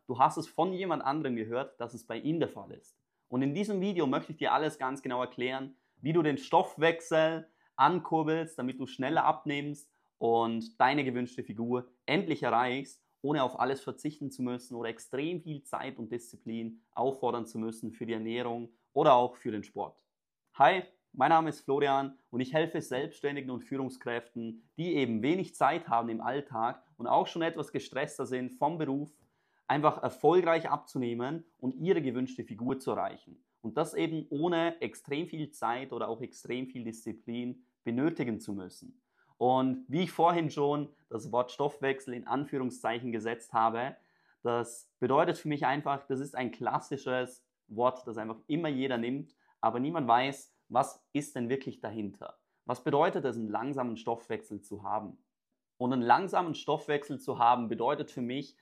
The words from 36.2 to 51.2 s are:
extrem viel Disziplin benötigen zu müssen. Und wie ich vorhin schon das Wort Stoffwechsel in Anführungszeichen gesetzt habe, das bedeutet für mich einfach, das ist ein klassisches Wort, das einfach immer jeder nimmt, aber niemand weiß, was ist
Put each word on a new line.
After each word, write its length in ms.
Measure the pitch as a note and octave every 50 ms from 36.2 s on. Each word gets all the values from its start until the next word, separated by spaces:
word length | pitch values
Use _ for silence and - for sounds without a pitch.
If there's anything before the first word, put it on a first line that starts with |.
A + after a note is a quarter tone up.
extrem 460 | C3 - - - - - A#2 B2+ C3 B2+
viel 180 | - B2+ A2+
Disziplin 800 | A2+ A2+ A2+ - A#2 G#2+ - - - A#2 A#2+ B2 B2 B2+ B2+ _ _ _ _ -
benötigen 560 | A#2+ A#2 B2 C#3 E3 E3 - C#3+ A#2+ A2 G2+
zu 140 | - - G2+
müssen. 480 | G2 F#2 F2+ - - - - - _ _ _ _ _ _ _ _ -
Und 480 | A#2 B2 B2+ C3 C3 C3 B2+ C3 - -
wie 160 | B2+ E3+ F#3
ich 80 | D#3+
vorhin 380 | - - D#3+ E3+ F3 F3 E3 C#3+
schon 400 | - D3+ C#3+ C#3+ D3 D3 C#3+ C#3 - _ _ -
das 220 | A#2+ A2 A2 -
Wort 200 | G#2+ B2 B2 B2
Stoffwechsel 640 | - - C#3+ D3 - - C3+ C3+ C3+ C3+ - - A#2+
in 140 | A#2+ - -
Anführungszeichen 840 | A#2+ C3+ D3 C#3+ - C#3 C3 B2 A#2+ - - A2+ A#2 A#2+ B2 B2
gesetzt 420 | A2+ A2 G#2+ A2+ A#2 A#2 - - -
habe, 420 | A#2 A2+ A2+ A2 A#2 B2 C#3 - - _ _ _ _ _ _ _ _
das 500 | - A#2+ A#2 A#2+ A#2 A#2 - - - _ _ -
bedeutet 380 | B2+ B2 C3 D3 F3 F3 D#3+ -
für 100 | - D#3
mich 180 | D3 C#3+ D#3+
einfach, 400 | B2 C3+ D3 D3 D3 C#3+ C#3 - -
das 120 | C3+ C3
ist 160 | C#3 C3 -
ein 160 | B2+ B2+ A2+
klassisches 960 | - - B2 A2 C3+ D3 - - D3 C3+ - B2+ B2+ B2+ B2+ B2 - - _ _ _ _ _ -
Wort, 380 | G#2+ G#2+ B2 B2+ C3 - - B2
das 100 | G#2+ A2+
einfach 220 | G#2+ A2+ A2+ A2+ - -
immer 220 | D3 E3 E3+ D#3
jeder 280 | C#3 B2+ C3 C3+ C#3 A#2+
nimmt, 380 | A2+ A#2+ C3 C#3+ D#3 - _ _ _ _ _ -
aber 180 | - A2+ A2+ B2
niemand 280 | C3 D3+ F3 E3 C#3 A#2
weiß, 460 | A#2 B2 C3 C#3 C#3+ - - - _ _ _ -
was 340 | A2 B2 C3+ C3+ - - _ _ -
ist 220 | C#3+